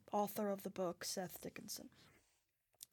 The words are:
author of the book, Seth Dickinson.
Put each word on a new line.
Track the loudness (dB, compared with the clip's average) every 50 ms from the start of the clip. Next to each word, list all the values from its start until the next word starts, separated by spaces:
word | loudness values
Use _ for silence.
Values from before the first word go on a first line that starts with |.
| -6 0
author | 4 4 4 4 2 2 2 4
of | 2 2 0
the | -4
book, | 0 2 2 2 2 0 -2
Seth | -2 0 0 -2 -2 -6 -8
Dickinson. | -10 -8 -8 -8 -6 -6 -6 -6 -6 -12 -14 -18 -20 -20 -20 -20 _ _ _ _ _ _ _ _ _ _ _ _ -14 -2